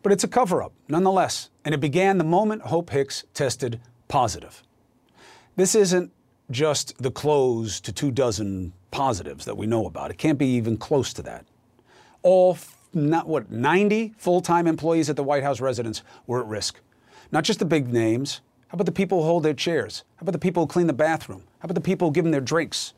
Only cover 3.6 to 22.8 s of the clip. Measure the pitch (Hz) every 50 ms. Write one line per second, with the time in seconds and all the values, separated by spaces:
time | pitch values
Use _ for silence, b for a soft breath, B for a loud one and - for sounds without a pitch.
3.6 | 139 120 117 113 - - _ _ _ _ - 139 123 107 82 - - - - -
4.6 | _ _ _ _ _ _ _ _ _ _ B B B B B B B B B -
5.6 | 185 190 - 220 202 175 185 180 180 - _ _ _ _ _ _ _ - 120 120
6.6 | 151 156 143 - - - - - 127 131 - - - 151 151 143 131 127 120 113
7.6 | 113 107 - - - - 98 - 151 143 120 120 131 120 104 101 107 98 98 92
8.6 | 92 87 - _ _ _ - - 139 135 113 90 - 73 69 - - - 104 101
9.6 | 104 107 117 113 104 87 80 - - - - - - 156 151 135 143 131 123 120
10.6 | 113 117 113 107 - - 151 139 120 - - - - - - - - _ _ _
11.6 | _ _ _ _ b b b b b b b b - 180 185 185 185 185 175 175
12.6 | - - - _ _ _ - 170 147 147 165 165 151 151 160 139 110 95 107 110
13.6 | 123 143 165 190 208 208 208 220 226 214 - _ - 185 175 180 175 - 170 175
14.6 | 170 165 160 - 143 165 165 165 156 135 147 147 139 135 147 143 131 143 135 113
15.6 | 127 135 123 123 117 113 107 - B B B B B - 120 123 120 107 107 101
16.6 | - - - - _ _ b b b b b b b b - 156 156 - 214 -
17.6 | 208 151 165 151 135 120 120 117 113 113 113 123 139 143 - - _ _ _ _
18.6 | _ _ - 170 202 175 - - 196 185 196 175 156 160 170 175 147 156 147 -
19.6 | - 180 170 143 104 104 - - - _ _ _ 170 185 175 160 170 185 175 175
20.6 | 160 147 - 175 175 165 143 117 156 160 160 151 - - 101 95 - _ _ _
21.6 | - 165 185 175 - 180 190 - 180 160 143 180 165 165 156 139 131 117 151 170
22.6 | 156 104 - -